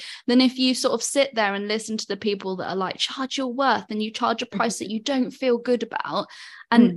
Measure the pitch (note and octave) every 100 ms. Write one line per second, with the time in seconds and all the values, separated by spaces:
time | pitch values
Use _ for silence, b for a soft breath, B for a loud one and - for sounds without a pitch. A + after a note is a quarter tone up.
0 | B B - B3 B3+ B3+ B3+ B3 - A#3
1 | - C#4 C4+ A3 G3+ G3 G3+ A3 A3 G#3+
2 | - G3 A3 G3 F#3+ F#3 - F#3 F#3 -
3 | - - C4 C#4 C4 A#3+ C4+ G#3 - G#3+
4 | G#3+ - A#3 - B3 G3+ A#3 - - A3
5 | B3+ C4+ G#3+ - B3+ A#3 A#3+ A#3+ G#3+ -
6 | - F#3+ - B B B B A#3 A#3+